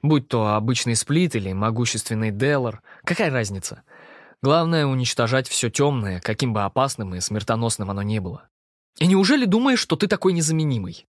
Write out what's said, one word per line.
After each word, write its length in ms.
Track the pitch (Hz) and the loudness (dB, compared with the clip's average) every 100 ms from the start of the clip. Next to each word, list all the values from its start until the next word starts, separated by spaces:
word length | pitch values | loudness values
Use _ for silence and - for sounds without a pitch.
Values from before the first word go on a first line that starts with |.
Будь 240 | 147 151 123 | 4 2 2
то 260 | 120 107 | 0 2
обычный 420 | 107 110 120 123 113 | 0 0 -2 0 -2
сплит 400 | - 151 180 113 | 0 0 0 -2
или 160 | 95 | -4
могущественный 800 | 95 110 113 120 110 - 110 110 | -2 -2 0 -2 -2 -4 -2 -2
Делор, 540 | 101 135 143 123 107 _ - | 0 0 0 -2 -8 _ -12
какая 280 | - 175 185 | -6 -2 0
разница? 500 | 131 104 98 - - _ - - - - _ | 0 -2 -6 -10 -14 _ -20 -20 -20 -20 _
Главное — 420 | 135 160 165 165 143 | 2 4 4 2 2
уничтожать 640 | 131 123 - 113 131 127 | 0 -2 0 2 0 0
все 220 | - 120 | -4 -2
темное, 520 | - 143 135 101 90 | 2 0 2 -4 -4
каким 320 | - 107 127 | -4 -2 -2
бы 100 | 107 | 0
опасным 520 | 101 - 135 - 101 90 | -2 0 -2 -2 -8 -6
и 40 | |
смертоносным 720 | - 107 101 113 117 - 101 | -6 -6 -2 -2 -2 -2 -6
оно 140 | 98 | -4
ни 160 | 101 110 | -4 -4
было. 300 | 90 139 _ _ _ _ _ - | -6 -12 _ _ _ _ _ 0
"И 80 | 170 | 4
неужели 380 | 190 190 294 240 | 4 4 4 4
думаешь, 340 | 214 262 254 | 4 4 2
что 160 | - 160 | 0 -2
ты 120 | 196 | 0
такой 260 | 202 185 | 2 2
незаменимый?" 760 | 170 156 160 156 120 92 82 _ | 2 0 0 0 -2 -4 -12 _